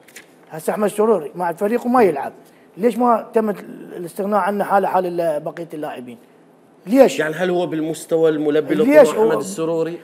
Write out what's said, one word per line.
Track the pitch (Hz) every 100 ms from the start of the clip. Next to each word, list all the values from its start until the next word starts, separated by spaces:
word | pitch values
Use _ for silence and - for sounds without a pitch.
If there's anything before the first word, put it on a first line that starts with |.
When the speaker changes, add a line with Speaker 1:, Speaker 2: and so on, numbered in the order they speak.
| _ - - _ -
Speaker 1:
هسه | 156 208
احمد | 180 208
سروري | - 220 196 143 170
مع | 175
الفريق | 165 208 240 247
وما | 254
يلعب، | 196 143 120 - - _ _ 165
ليش | 233 220
ما | 247 220 -
تم | 226 214
الاستغناء | 180 - - - - 170 - 196 208
عنه | 196 202
حال | 185 202 -
حال | 180 180 175
ال-، | 165 147
بقيه | 160 151 165
اللاعبين؟ | 156 147 - 123 117 - _ _ _ _ _ 180
ليش؟ | 262 233 -
Speaker 2:
يعني | 156
هل | 156 180
هو | 180 170
بالمستوى | 160 156 156 - 165 160
الملبي | 151 151 147 151 175
Speaker 1:
ليش | 240 302 233
Speaker 2:
لطموح | 220
Speaker 1:
هو | 220
Speaker 2:
احمد | 220
السروري؟ | 190 196 165 165 165 170